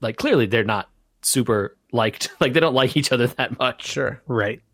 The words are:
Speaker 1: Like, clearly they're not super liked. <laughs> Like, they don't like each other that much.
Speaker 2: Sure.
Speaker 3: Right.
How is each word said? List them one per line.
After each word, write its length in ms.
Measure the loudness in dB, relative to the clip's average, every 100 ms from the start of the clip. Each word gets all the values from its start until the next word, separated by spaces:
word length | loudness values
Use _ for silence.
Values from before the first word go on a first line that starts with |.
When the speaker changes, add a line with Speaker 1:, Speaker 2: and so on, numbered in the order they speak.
Speaker 1:
Like, 160 | -8 -4
clearly 300 | 0 2 2
they're 180 | 2
not 240 | 0 -2 -6 _ _ _
super 540 | -4 0 0 0 -2 -8 _
liked. 380 | -2 0 -2 -6
<laughs> 60 | -2
Like, 140 | 0
they 60 | 2
don't 140 | 2
like 220 | 4 2 2
each 160 | 0
other 140 | 2 0
that 320 | 0 -4 -2
much. 280 | -4 -4 -8
Speaker 2:
Sure. 360 | -6 -4 -6 -4
Speaker 3:
Right. 360 | -2 -2 -4 _